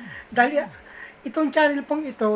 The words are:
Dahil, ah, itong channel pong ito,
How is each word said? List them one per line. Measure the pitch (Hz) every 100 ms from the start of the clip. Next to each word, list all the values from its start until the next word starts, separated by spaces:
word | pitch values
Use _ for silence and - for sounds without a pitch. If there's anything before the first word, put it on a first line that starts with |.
| 220 - -
Dahil, | 240 254 294
ah, | 311 - - - - -
itong | 262 311 302
channel | 311 311 285
pong | - 294
ito, | 294 - 214